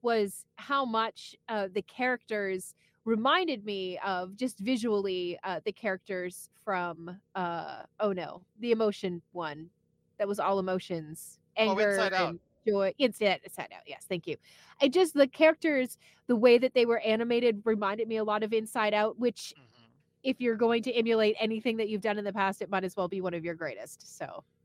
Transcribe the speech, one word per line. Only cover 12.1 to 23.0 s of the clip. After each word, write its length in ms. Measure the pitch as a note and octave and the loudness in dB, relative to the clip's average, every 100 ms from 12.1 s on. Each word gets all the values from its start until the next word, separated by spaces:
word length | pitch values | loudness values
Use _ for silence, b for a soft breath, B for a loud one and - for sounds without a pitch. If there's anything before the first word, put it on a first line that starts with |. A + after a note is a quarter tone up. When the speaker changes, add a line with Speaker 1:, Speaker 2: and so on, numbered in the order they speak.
Speaker 2:
Out. 160 | F#3 E3+ | 2 0
Speaker 1:
and 100 | E3+ _ _ - | -2 _ _ 0
joy. 280 | G3+ G3 - | 2 2 2
Inside, 420 | C4+ - G#3 F3+ | 0 2 0 0
Inside 260 | G3 - C3 F#2 | -4 -12 -12 -14
Out, 60 | - | -16
yes, 200 | C#3 - | -18 -6
thank 200 | F3+ E3+ | -6 -4
you. 100 | D3 B B B B | -8 B B B B
I 60 | C#4+ | 2
just, 260 | E4 F4+ | 4 4
the 140 | D4 C#4 | 4 2
characters, 680 | - D#4 D#4+ E4 C#4+ B3+ - b b _ | 6 4 4 0 0 -2 -6 b b _
the 80 | B3 | 4
way 220 | B3 A#3+ | 8 8
that 160 | B3+ | 6
they 120 | B3+ A#3 | 4 4
were 140 | A#3 | 2
animated 640 | - A3 A#3 A#3+ A#3+ G#3+ A3 | 2 0 2 2 2 2 0
reminded 420 | A3 G3+ G#3 A3+ | 0 0 -2 -2
me 100 | A3 | -2
a 60 | |
lot 200 | G#3+ G#3+ | 0 0
of 100 | G#3+ | 0
Inside 400 | A3 A3 B3 G#3+ | -2 -2 -2 0
Out, 260 | G#3 G#3+ G3 | 2 0 2
which 340 | A#3+ - - - | -2 -2 -12 -16
Speaker 2:
Mm-hmm. 260 | B2+ _ - _ _ _ | -20 _ -20 _ _ _
Speaker 1:
if 160 | C4+ C4 | -4 -2
you're 160 | B3 A3 | 0 2
going 280 | A#3 A#3 | 2 2
to 100 | A3 | 0
emulate 420 | A#3+ A3+ A3+ G#3+ A3 | 0 2 4 4 2
anything 360 | A3 A3+ A3+ A3+ | -2 -2 -2 -2
that 120 | G#3+ | -2
you've 120 | G#3+ | -2
done 160 | G#3+ G#3 | -2 -2
in 60 | |
the 100 | G3+ | -4
past, 280 | G3 G3 F#3+ | -2 -2 -2
it 80 | G3 | -4
might 160 | G3 F#3 | -2 -2
as 100 | |
well 140 | F#3 | -2